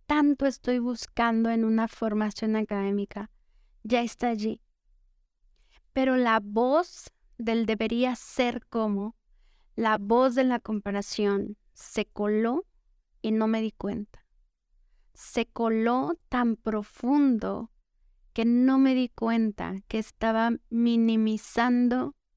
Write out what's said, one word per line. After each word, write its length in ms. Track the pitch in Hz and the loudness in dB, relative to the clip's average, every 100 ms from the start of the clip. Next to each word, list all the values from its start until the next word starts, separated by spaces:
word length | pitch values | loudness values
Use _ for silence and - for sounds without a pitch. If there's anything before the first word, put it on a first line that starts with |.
| - | -2
tanto 400 | 294 294 277 277 | 2 4 4 0
estoy 340 | 254 - 247 | 0 -2 0
buscando 720 | 240 233 - - 233 226 226 | -2 -4 -6 0 2 2 2
en 160 | 226 220 | 2 2
una 220 | 220 226 | 2 0
formación 680 | - 226 214 214 - 220 220 | -2 -4 -2 -2 -2 -2 -2
académica 720 | 214 202 196 202 202 208 214 _ _ _ _ _ | -2 -2 -2 -2 -4 -10 -14 _ _ _ _ _
ya 180 | 214 240 | -2 0
está 280 | 233 - 240 | -2 -2 -2
allí. 320 | 226 214 220 _ _ _ _ _ _ _ _ _ _ _ _ _ | -2 -4 -6 _ _ _ _ _ _ _ _ _ _ _ _ _
Pero 220 | - 262 254 | 0 2 2
la 240 | 247 226 | 4 2
voz 720 | 208 208 247 302 359 - - _ _ - | 0 0 2 2 0 -8 -20 _ _ -8
del 280 | 233 226 220 | -2 0 0
debería 500 | 214 220 233 254 247 | -2 -2 0 0 -2
ser 500 | - - 247 240 - | -6 -2 -2 -2 -6
como, 480 | 233 220 202 208 - _ _ _ _ _ - | -4 -2 -2 -6 -10 _ _ _ _ _ -4
la 220 | 220 214 | 0 0
voz 380 | 202 233 262 240 | 2 4 4 2
de 80 | |
la 160 | 262 240 | 0 0
comparación 960 | - 214 202 202 202 - 202 202 208 208 _ | -4 -6 -4 -6 -6 -2 0 0 -4 -10 _
se 320 | - - - 208 | -20 -8 -6 -6
coló 600 | - 208 214 226 277 - _ _ _ _ _ | -4 -2 0 0 -2 -6 _ _ _ _ _
y 100 | 220 | -4
no 160 | 220 220 | 0 0
me 140 | 226 | 0
di 100 | 220 | -4
cuenta. 540 | - 202 214 208 - _ _ _ _ _ _ _ _ _ | -6 -8 -8 -10 -18 _ _ _ _ _ _ _ _ _
Se 320 | - - - 226 | -20 -8 -4 -4
coló 720 | - 226 220 226 247 285 339 _ | -2 -2 0 0 0 -2 -6 _
tan 260 | 247 240 220 | -2 -2 -2
profundo 1160 | - 214 208 - 240 285 285 226 190 196 226 _ _ _ _ _ _ | -4 -4 -6 -6 0 2 4 2 -2 -6 -10 _ _ _ _ _ _
que 120 | - 226 | -2 2
no 320 | 240 262 269 | 4 4 4
me 180 | 269 254 | 4 2
di 140 | 247 | 0
cuenta 640 | - 226 226 220 208 170 190 - | -2 -2 0 0 -2 -8 -8 -6
que 120 | 220 | -6
estaba 520 | 220 - 226 220 233 233 - | -6 -4 -2 0 0 -2 -4
minimizando 1500 | 233 233 233 226 226 220 214 - - 247 247 247 247 254 - _ | 0 2 4 2 2 0 -2 -4 -2 2 2 2 0 -4 -8 _